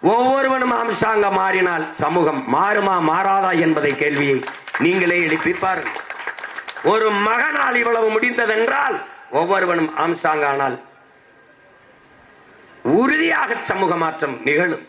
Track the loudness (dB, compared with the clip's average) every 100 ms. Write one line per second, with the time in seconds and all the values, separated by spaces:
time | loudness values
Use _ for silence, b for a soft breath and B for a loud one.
0 | 4 4 4 2 2 0 0 0 -2 -2
1 | 0 2 2 2 0 0 0 -2 -6 -4
2 | 0 2 2 0 -2 0 2 2 2 2
3 | 2 0 2 2 2 2 2 2 0 0
4 | -2 0 0 0 -2 -12 -10 0 2 2
5 | 2 2 0 0 -2 0 -2 -2 -4 -10
6 | -12 -12 -12 -12 -14 -14 -14 -4 0 2
7 | 2 2 0 0 0 0 0 0 0 2
8 | 2 2 0 0 0 2 2 0 -2 -4
9 | -8 -18 -4 -2 2 2 2 0 -2 -2
10 | -2 0 0 0 0 0 -2 -4 -14 -20
11 | -20 -20 _ -20 -20 -20 -20 -20 -20 -20
12 | -20 -20 -20 -20 -20 -20 -20 -8 0 2
13 | 4 2 0 0 -2 -4 -4 -2 0 0
14 | -2 -2 -6 -4 -2 0 0 -4